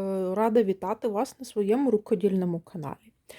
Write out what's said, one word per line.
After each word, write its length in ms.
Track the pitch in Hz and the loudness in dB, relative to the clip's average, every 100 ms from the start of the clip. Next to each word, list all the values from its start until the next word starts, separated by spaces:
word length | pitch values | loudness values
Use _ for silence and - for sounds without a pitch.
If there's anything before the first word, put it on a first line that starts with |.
| 196 190 185 | -2 -2 0
рада 280 | 190 226 226 | 2 2 4
вітати 460 | 196 190 185 220 233 | 2 0 -4 -4 -2
вас 300 | 202 - - | -2 -4 -6
на 60 | |
своєму 460 | 254 208 196 240 269 | -8 -4 0 2 2
рукодільному 720 | 208 - 196 202 190 180 170 | 0 0 0 2 2 0 -4
каналі. 520 | - 170 143 - - _ _ | -8 -10 -10 -10 -16 _ _